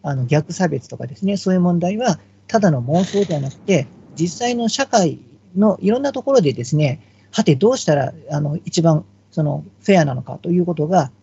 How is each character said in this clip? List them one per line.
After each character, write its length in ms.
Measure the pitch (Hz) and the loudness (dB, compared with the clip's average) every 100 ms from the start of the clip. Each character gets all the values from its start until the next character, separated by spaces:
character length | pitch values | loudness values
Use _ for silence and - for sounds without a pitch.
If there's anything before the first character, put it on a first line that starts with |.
あ 140 | 147 | -4
の、 100 | 135 | -4
逆 260 | 123 151 151 | 0 0 0
差 160 | 175 180 | -4 -2
別 200 | 139 - | -2 -8
と 100 | - | -14
か 80 | |
で 100 | 127 | -14
す 100 | - | -6
ね、 120 | 196 202 | -4 -2
そ 140 | 190 | 0
う 20 | |
い 40 | 185 | 2
う 40 | |
問 180 | 175 175 | 2 2
題 180 | 175 214 | -2 -2
は 220 | 247 156 - _ - | -2 -2 -8 _ -4
た 120 | 226 | 2
だ 120 | 196 | 2
の 120 | 135 | 2
妄 200 | 120 165 | 0 0
想 200 | 190 196 | 0 -2
で 120 | 196 | -2
は 40 | 151 | -2
な 100 | 139 | -6
く 60 | |
て、 320 | - - 175 - - - - | -8 0 0 0 -12 -18 -6
実 200 | 175 - | -4 -2
際 160 | 240 | -4
の 120 | 240 226 | -2 -2
社 200 | - 277 | -2 0
会 320 | 226 170 - - - _ | 2 2 -2 -16 -20 _
の 220 | 180 214 - | 2 2 2
い 80 | 190 | 0
ろ 100 | 240 | 0
ん 20 | |
な 100 | 277 | -2
と 120 | 269 | -4
こ 100 | 262 | 0
ろ 80 | 269 | 2
で 100 | 147 | 2
で 120 | 117 | -2
す 100 | 120 | -2
ね、 260 | 151 147 - _ _ _ | 0 0 -2 _ _ _
は 120 | - | 0
て 120 | 214 | 2
ど 160 | 135 208 | 4 2
う 60 | 262 | 2
し 80 | |
た 100 | - | 0
ら、 180 | 147 127 - 135 | 0 0 -8 -8
あ 120 | 147 | -4
の、 180 | 147 151 | -4 -6
一 160 | - - | -4 2
番 240 | 165 156 - _ _ | 2 2 -2 _ _
そ 100 | - | -4
の 220 | 151 143 151 _ | -2 -4 -10 _
フ 120 | - | 2
ェ 80 | 190 | 2
ア 40 | |
な 80 | 147 | 2
の 80 | 131 | -4
か 160 | - - | -10 -10
と 100 | 175 | -2
い 80 | 180 | 0
う 60 | |
こ 100 | 175 | 0
と 120 | 156 151 | -2 0
が 240 | 180 135 _ | 0 0 _